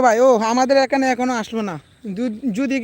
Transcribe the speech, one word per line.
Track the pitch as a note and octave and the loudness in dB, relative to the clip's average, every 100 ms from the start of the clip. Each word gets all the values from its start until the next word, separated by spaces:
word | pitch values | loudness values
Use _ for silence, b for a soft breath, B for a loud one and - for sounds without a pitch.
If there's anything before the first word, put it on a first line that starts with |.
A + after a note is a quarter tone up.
| B3+ | 4
ভাই, | A3 C4 | 4 4
ও | A3+ A3 | 4 2
আমাদের | B3 B3+ C4+ C4 | 0 2 2 2
এখানে | C#4 C4 | 0 0
এখনো | B3 B3+ A#3+ | 0 -2 -4
আসলো | G#3 A3+ G3+ | -6 -6 -6
না। | D#3 - _ G#3+ F#3+ | -8 -14 _ -12 -6
যু-, | B3 G#3+ C4 G3 | -6 -6 -6 -4
যদি | C4+ C4+ | -4 -2